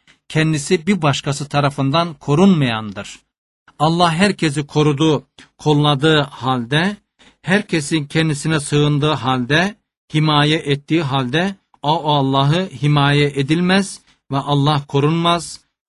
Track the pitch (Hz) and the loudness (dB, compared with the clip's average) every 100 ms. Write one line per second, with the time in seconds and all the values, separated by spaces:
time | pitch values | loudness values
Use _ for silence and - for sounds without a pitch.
0 | _ _ - 151 160 156 - 185 160 196 | _ _ -6 -2 0 -2 0 -2 0 0
1 | 151 139 147 139 143 143 143 143 135 160 | 0 0 -4 -6 -4 -2 -2 0 0 0
2 | 175 147 - 147 196 165 127 113 107 101 | -2 -6 -2 4 6 4 2 -2 -8 -12
3 | - - _ _ _ _ _ - 151 170 | -14 -18 _ _ _ _ _ -2 0 2
4 | 175 160 202 - 160 147 147 151 151 143 | 0 2 0 0 -2 -2 -4 0 2 2
5 | 160 147 - - - _ 151 147 147 143 | 0 0 -4 -20 -20 _ 0 2 2 2
6 | 160 156 143 - 127 127 117 147 185 208 | 2 2 0 -6 -4 -2 -2 -2 -2 -4
7 | _ _ - _ - 202 - 165 143 160 | _ _ -20 _ -2 -2 0 -4 -2 -4
8 | 143 156 160 147 160 160 151 147 147 147 | -2 -2 0 -2 -2 -2 0 0 2 2
9 | 156 151 120 127 120 156 196 - _ _ | 0 -2 -2 -2 0 0 0 -4 _ _
10 | - 156 156 147 147 160 143 143 - 160 | -4 0 2 2 2 0 -2 -4 -2 -2
11 | 143 135 123 151 190 196 _ - 143 165 | 0 -2 -2 -2 -4 -6 _ -8 -4 -2
12 | 151 147 135 135 139 170 190 113 147 147 | 0 0 0 0 2 0 -2 -4 0 2
13 | 143 143 143 139 139 165 180 196 196 - | 4 2 0 -2 -2 0 2 0 0 -10
14 | _ _ - 139 143 143 143 151 147 139 | _ _ -6 -6 -2 0 2 0 -2 0
15 | 147 165 170 175 - - _ _ | 0 0 0 -2 -4 -16 _ _